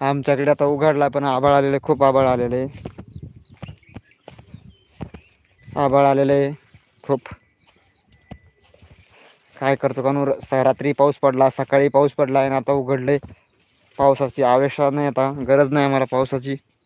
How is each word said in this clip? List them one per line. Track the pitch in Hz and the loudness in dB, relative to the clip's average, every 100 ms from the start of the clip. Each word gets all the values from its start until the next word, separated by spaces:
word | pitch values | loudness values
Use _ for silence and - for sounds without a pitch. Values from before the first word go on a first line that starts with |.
आमच्याकडे | 139 143 135 135 143 | -4 -2 -2 0 0
आता | 143 143 | 0 0
उघडला, | 143 156 143 143 | 0 0 2 0
पण | 139 139 | -2 -2
आभाळ | 131 139 | 0 2
आलेलं | 139 139 | 2 2
आहे, | 139 | -2
खूप | - 135 | -2 2
आभाळ | 135 135 131 | 2 4 2
आलेलं | 123 120 123 | 0 -2 -4
आहे, | 131 - - - - - - - _ - - - _ - - _ - - - - - - _ - - - _ _ _ _ - - | -6 -10 -18 -20 -20 -20 -20 -20 _ -20 -20 -20 _ -20 -20 _ -20 -20 -20 -20 -20 -20 _ -18 -18 -18 _ _ _ _ -12 -4
आभाळ | 139 139 139 | 0 2 2
आलेलं | 139 139 | 2 0
आहे | 143 139 147 _ - _ _ | 0 -2 -6 _ -20 _ _
खूप. | - 131 - - _ _ _ _ _ _ _ _ _ - _ _ _ _ _ - _ _ _ _ _ - | -6 -6 -6 -20 _ _ _ _ _ _ _ _ _ -20 _ _ _ _ _ -20 _ _ _ _ _ -6
काय | 135 135 | -2 0
करतो | 135 127 | -2 -2
कानूर, | 131 143 139 - | -2 -2 -2 -4
स-, | - 131 | -2 0
रात्री | 127 123 139 | 2 0 -2
पाऊस | 139 143 139 | 2 0 2
पडला, | 139 127 135 | 0 2 2
सकाळी | - 135 139 139 | 0 0 2 2
पाऊस | 139 143 | 2 2
पडला | - 139 135 | 0 0 0
आणि | 135 135 | 0 -2
आता | 127 | -2
उघडले. | 139 127 135 127 143 - - _ _ _ _ _ - | -2 -2 -4 -2 -2 -4 -20 _ _ _ _ _ 0
पावसाची | 139 135 135 - | 2 2 -2 0
आवश्यकता | 123 127 139 - 143 | 2 2 2 0 -2
नाही | 143 143 | 0 -2
आता, | 131 135 143 | -2 -2 -4
गरज | 127 139 139 | 0 2 4
नाही | 147 139 | 2 0
आम्हाला | 135 131 | 0 0
पावसाची. | 127 131 135 131 139 _ _ | -2 -2 -4 -6 -10 _ _